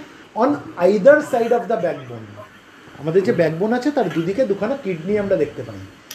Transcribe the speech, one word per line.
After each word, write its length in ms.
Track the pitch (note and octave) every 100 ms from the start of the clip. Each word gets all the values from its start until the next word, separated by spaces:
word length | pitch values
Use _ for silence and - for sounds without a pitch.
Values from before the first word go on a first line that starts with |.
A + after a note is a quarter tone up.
| - - - G#3+
On 140 | B3 D4 - - F3+
either 300 | G#3 F#3 G3+ -
side 220 | A#3+ A3+ A#3+
of 40 | F#3
the 60 | A3+ F3
backbone। 420 | C#3+ B2+ A#2 A2 G#2 G#2+ - - - - -
আমাদের 240 | D3 F3
যে 100 | F#3+
backbone 400 | G#3+ D#3+ D#3+ G#3+
আছে 160 | B3 D4
তার 160 | D4 F#3+
দুদিকে 340 | D3+ E3 G3 B3+
দুখানা 300 | G3 G#3+ C#4
kidney 300 | G3 E3+ E3 G#3
আমরা 120 | G3 F3+
দেখতে 280 | D3 - A#2
পাই, 120 | G2+ F#2+ - -